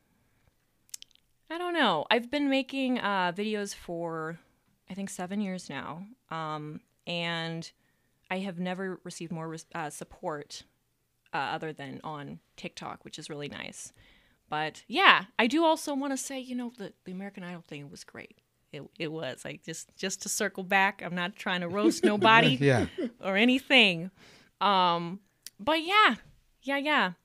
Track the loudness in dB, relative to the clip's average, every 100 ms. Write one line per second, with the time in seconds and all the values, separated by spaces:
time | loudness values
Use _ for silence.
0 | _ _ _ _ _ _ _ _ _ -18
1 | -18 _ _ _ -12 -6 -2 2 4 4
2 | 2 0 2 0 2 2 0 -2 -2 0
3 | 0 0 0 0 -2 -2 -4 -8 -10 -8
4 | -6 -6 -6 -10 _ _ _ _ -14 -10
5 | -8 -8 -6 -4 -4 -6 -8 -8 -8 -10
6 | -14 -18 -12 -8 -6 -6 -8 -12 -16 _
7 | -8 -4 -4 -4 -4 -6 -10 -16 _ _
8 | _ _ -8 -6 -6 -6 -6 -4 -6 -8
9 | -12 -12 -10 -8 -8 -10 -10 -8 -8 -10
10 | -16 -10 -6 -6 -8 -16 -18 _ _ _
11 | _ _ _ -4 -4 -4 -6 -10 -12 -10
12 | -10 -10 -12 -14 _ -16 -14 -12 -12 -12
13 | -14 -16 -12 -10 -10 -10 -12 -14 -18 -20
14 | _ _ _ _ _ -4 -4 -6 -4 6
15 | 8 8 4 0 2 4 4 2 -2 -4
16 | -4 -4 -6 -8 -8 -8 -8 -10 -14 -14
17 | -12 -10 -10 -12 -12 -12 -12 -14 -14 -16
18 | -18 -18 -18 _ _ _ _ -16 -14 -8
19 | -8 -6 -6 -8 -10 -12 -12 -12 -14 -8
20 | -6 -6 -4 -2 -2 -4 2 4 4 0
21 | -6 -4 -4 -6 -4 -2 -2 2 2 4
22 | 2 6 8 10 8 6 6 4 2 -2
23 | -6 -6 -2 4 4 4 6 6 8 4
24 | -6 -12 -20 -20 _ 0 4 6 6 4
25 | -2 -8 _ _ -20 -6 0 0 4 6
26 | 6 4 -6 _ _ _ -4 -2 2 2
27 | 2 -2